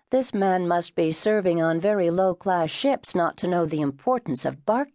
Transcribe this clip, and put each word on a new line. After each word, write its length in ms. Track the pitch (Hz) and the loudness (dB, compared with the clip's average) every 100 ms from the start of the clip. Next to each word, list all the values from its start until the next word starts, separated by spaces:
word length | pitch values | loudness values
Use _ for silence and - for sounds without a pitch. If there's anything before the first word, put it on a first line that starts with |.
| _ | _
This 240 | 254 254 | -2 0
man 340 | 208 196 185 175 | 0 2 2 2
must 280 | 175 170 - | 0 -2 -2
be 160 | 165 | -2
serving 500 | 160 214 214 185 170 | 0 0 2 2 2
on 180 | 165 165 | 0 0
very 300 | 196 208 170 | 0 2 2
low-class 640 | 175 190 175 196 180 160 | 2 0 0 0 0 0
ships 440 | - 269 269 - 180 | -2 0 -2 -2 -2
not 220 | 170 - | -2 -2
to 100 | 180 | -2
know 180 | 175 165 | 0 0
the 160 | 156 | 0
importance 640 | 143 139 - 254 240 123 - | -2 -4 -2 -2 -2 -6 -6
of 200 | 139 - | -6 -2
bark 240 | 226 285 | -2 -2